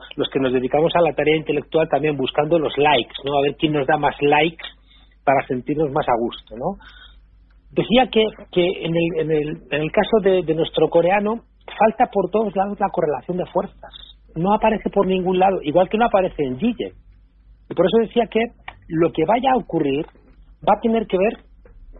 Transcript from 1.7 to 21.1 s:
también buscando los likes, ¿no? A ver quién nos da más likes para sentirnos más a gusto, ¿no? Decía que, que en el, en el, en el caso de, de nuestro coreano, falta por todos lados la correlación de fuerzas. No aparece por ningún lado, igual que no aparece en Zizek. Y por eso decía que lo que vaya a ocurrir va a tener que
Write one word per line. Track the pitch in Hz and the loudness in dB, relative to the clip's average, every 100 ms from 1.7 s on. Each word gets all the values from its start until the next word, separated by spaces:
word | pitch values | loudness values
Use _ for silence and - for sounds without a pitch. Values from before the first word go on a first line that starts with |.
| 160 160 | -2 0
también | 139 151 143 | 0 0 -2
buscando | 131 - 151 160 | -2 -2 0 0
los | 143 - | 0 0
likes, | 147 151 - - | 2 2 -2 -8
¿no? | 135 143 | -2 0
A | |
ver | 143 139 | 0 0
quién | 156 | -2
nos | 151 135 | 0 0
da | 151 | 0
más | 147 - | 0 0
likes | 143 147 165 165 - - _ - - _ | 2 2 0 -4 -16 -20 _ -20 -20 _
para | - 135 - | 0 0 0
sentirnos | 127 120 147 151 | -4 -4 -2 -2
más | 147 139 | -2 0
a | 117 | 0
gusto, | 117 - - 110 | -2 -6 -16 -8
¿no? | 156 202 - - - - - _ _ _ - | -8 -8 -14 -20 -20 -20 -20 _ _ _ -6
Decía | - - 240 254 | -2 2 2 4
que, | 220 214 - - | 2 0 -4 -4
que | 180 175 - | 0 0 -2
en | 165 | -2
el, | 170 165 160 | 0 0 -2
en | 151 | -2
el, | 151 151 165 - | -2 -2 -8 -6
en | 143 | -4
el | 156 | -2
caso | - 190 220 | 0 2 2
de, | 190 185 | 4 2
de | 156 | 2
nuestro | 160 160 - 156 | -2 -2 0 2
coreano, | 170 170 202 208 233 - _ - - | 4 4 2 0 -4 -10 _ -12 0
falta | 220 - 247 | 2 2 0
por | 202 180 | 0 0
todos | 214 214 | -2 -2
lados | 190 202 202 | -2 -4 -2
la | 196 | -4
correlación | - 160 135 - 180 | 0 -2 -2 -4 -6
de | 151 | -4
fuerzas. | 185 202 - - - - - - 160 | -4 -4 -10 -20 -20 -20 -20 -14 -4
No | 185 | 0
aparece | 214 220 214 - | 2 2 0 0
por | 202 185 | 0 2
ningún | 185 180 185 | 0 0 2
lado, | 190 180 | 2 2
igual | 147 160 185 | 0 2 2
que | 220 | 2
no | 233 | 2
aparece | 196 185 - | 2 0 -2
en | 135 127 | -4 -2
Zizek. | 226 214 98 - - - _ _ - - - | -2 -2 -8 -12 -20 -20 _ _ -20 -20 -6
Y | |
por | - 180 | 0 2
eso | 226 | 2
decía | 214 240 220 | 0 -2 -2
que | 220 233 - - - - | -2 -4 -8 -20 -20 -6
lo | 165 165 | 0 0
que | - 156 | 0 0
vaya | 240 262 | 2 2
a | 254 | 0
ocurrir | 165 160 143 139 - - - - - - - | 0 -2 0 -2 -6 -14 -20 -20 -20 -4 0
va | 208 | 2
a | |
tener | 226 226 | 2 0
que | 214 | 0